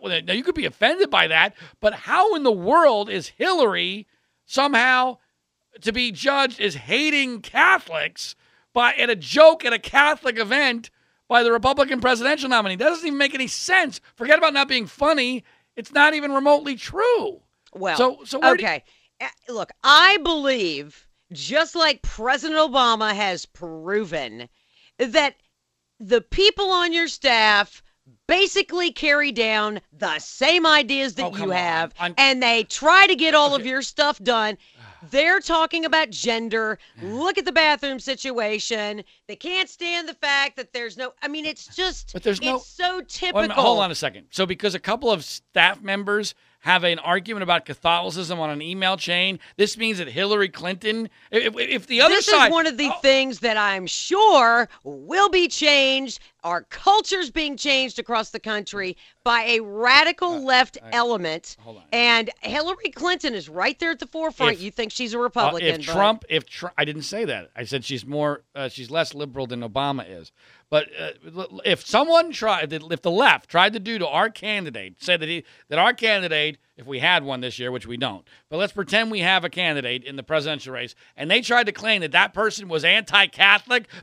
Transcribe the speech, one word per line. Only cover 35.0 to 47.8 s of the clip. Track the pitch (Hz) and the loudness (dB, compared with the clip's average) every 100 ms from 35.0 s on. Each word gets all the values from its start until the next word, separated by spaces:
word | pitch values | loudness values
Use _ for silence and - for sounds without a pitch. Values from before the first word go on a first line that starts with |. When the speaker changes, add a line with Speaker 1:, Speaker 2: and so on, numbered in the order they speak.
| 160 | -4
Speaker 2:
They're | 269 320 370 | 0 2 2
talking | - 330 320 339 | 2 0 0 -2
about | 320 320 311 | 0 0 0
gender. | 180 233 226 226 226 220 202 - | -4 -4 -2 -2 -4 -4 -6 -12
Speaker 1:
<sighs> | 117 | -16
Speaker 2:
Look | 185 233 349 - | -10 -4 -4 -4
at | |
the | 349 | -2
bathroom | 330 311 285 285 262 | 2 2 2 -2 -8
situation. | - 262 269 240 214 214 - 220 208 208 - _ - | -8 -8 -6 -4 -4 -4 -4 -4 -6 -8 -14 _ -20
They | 208 | -14
can't | 330 370 370 | -6 -4 -6
stand | - 349 339 330 | -6 -6 -6 -8
the | |
fact | - 294 277 277 - | -6 -2 0 -2 -6
that | 240 | -12
there's | 247 233 185 | -10 -10 -10
no, | 254 - | -12 -10
I | 285 | -10
mean, | 311 302 | -8 -8
it's | - - | -10 -12
just, | - 370 - - | -6 -6 -6 -12
Speaker 1:
But | 180 | -6
there's | - 185 | -4 -2
no | 254 254 | -2 -4
Speaker 2:
it's | - | -8
so | - 359 370 | -6 -4 -4
Speaker 1:
Wait | |
a | 359 | -10
Speaker 2:
typical. | - 359 311 | -8 -4 0
Speaker 1:
minute, | 320 | 0
hold | 277 247 220 | 2 4 4
on | 190 | 0
a | |
second. | 151 143 98 - | -2 -6 -8 -10
So | - 185 | -4 -4
because | 180 208 | -2 -4
a | 180 | -4
couple | - 240 262 | -4 -2 0
of | 190 | -2
staff | - - _ 180 175 202 | -4 -14 _ 2 2 2
members | 202 196 202 208 208 - _ _ | -6 -6 -2 -4 -4 -10 _ _
have | 156 180 | 0 0
an | 175 165 | 2 -2
argument | 151 190 185 214 | -2 -2 -4 -6
about | 175 170 | 0 -2
Catholicism | - 135 | -2 -4